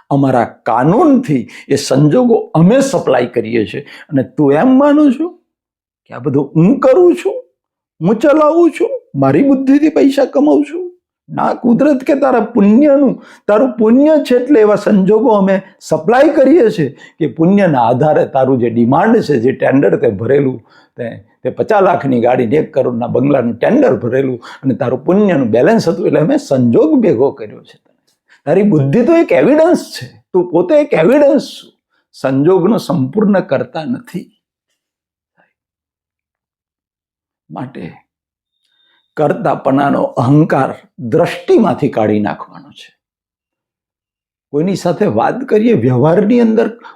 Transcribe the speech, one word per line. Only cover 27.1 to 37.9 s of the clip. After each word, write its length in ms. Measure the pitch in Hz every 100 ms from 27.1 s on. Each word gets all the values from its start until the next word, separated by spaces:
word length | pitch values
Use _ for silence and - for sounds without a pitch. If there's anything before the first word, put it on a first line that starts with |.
| 117 135
કર્યો 340 | - 107 120
છે. 260 | - - _ _ _ _ _ _
તારી 180 | 139 180
બુદ્ધિ 420 | 208 151 135 202
તો 120 | 311 330
એક 160 | -
એવિડન્સ 600 | 127 180 302 330 330 -
છે, 320 | - - - _
તું 180 | - 180
પોતે 240 | 165 180
એક 180 | 302 294
એવિડન્સ 500 | 160 170 294 285 285
છું, 300 | - - - _ _ _ _
સંજોગનો 680 | - 135 135 151 185 160 185
સંપૂર્ણ 600 | - 147 131 208 202 196
કરતા 440 | - 131 123 165
નથી. 460 | 139 - - 180 - _ _ _ _ _ _ _ _ _ _ _ _ _ _ _ _ _ _ _ _ _ _ _ _ _ _ _ _ _ _ _ _
માટે 420 | 87 127 - -